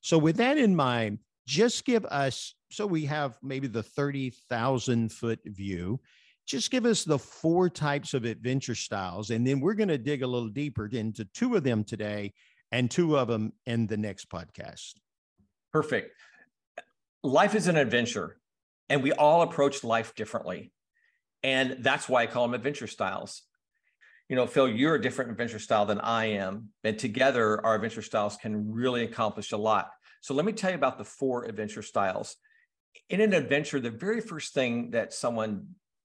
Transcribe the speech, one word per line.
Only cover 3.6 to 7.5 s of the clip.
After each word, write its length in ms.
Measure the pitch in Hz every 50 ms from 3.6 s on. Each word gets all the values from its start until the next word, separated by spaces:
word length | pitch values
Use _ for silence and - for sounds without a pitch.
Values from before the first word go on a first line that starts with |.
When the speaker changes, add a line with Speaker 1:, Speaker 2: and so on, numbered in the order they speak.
| 135
Speaker 1:
the 160 | 127 104 117
thirty 480 | 104 - - 147 143 143 139 139 131 127 - - _ -
thousand 640 | 123 113 117 135 135 120 - 135 120 117 113 110
foot 300 | - - 120 117 113 - -
view, 560 | - 101 95 101 98 92 85 87 92 117 135 _ _ _ _ _ _ _ _ _
just 240 | - - 254 - -
give 160 | - 254 226
us 160 | 240 214 -
the 160 | - 160 151 135
four 500 | - - - - - 160